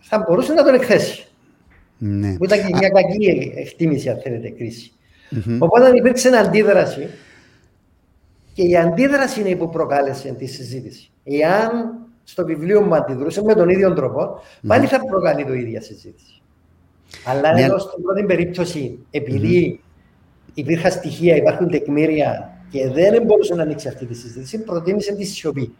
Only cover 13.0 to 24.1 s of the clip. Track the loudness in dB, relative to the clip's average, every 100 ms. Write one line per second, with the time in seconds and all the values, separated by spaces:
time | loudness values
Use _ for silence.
13 | 0 -4 -6 -2 2 4 4 4 2 2
14 | -2 -4 -6 -8 -18 -8 2 2 4 0
15 | 0 0 0 -2 -4 -6 -6 -10 -14 -20
16 | -20 -20 _ _ _ _ _ _ _ _
17 | _ -12 -4 0 2 4 4 2 -4 -8
18 | -4 -2 0 0 -2 -4 -6 -6 -8 -12
19 | -8 -8 -4 -2 2 2 2 -4 _ _
20 | _ _ _ _ _ -10 -4 0 0 -2
21 | -8 0 2 4 2 0 -2 -2 -2 0
22 | 0 0 -2 -4 -10 -20 -12 -6 -2 2
23 | 4 4 4 2 2 -2 -4 -6 -10 -12
24 | -12